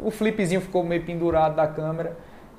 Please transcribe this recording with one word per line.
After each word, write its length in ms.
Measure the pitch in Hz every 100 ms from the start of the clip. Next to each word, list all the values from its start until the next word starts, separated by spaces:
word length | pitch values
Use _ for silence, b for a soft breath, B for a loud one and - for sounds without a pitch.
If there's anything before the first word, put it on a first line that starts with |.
o 80 | 214
flipzinho 500 | - 220 220 175 185
ficou 220 | 185 180
meio 220 | 170 170
pendurado 520 | 170 170 170 160 156 151
da 100 | 156
câmera. 500 | 156 156 165 170 - B B B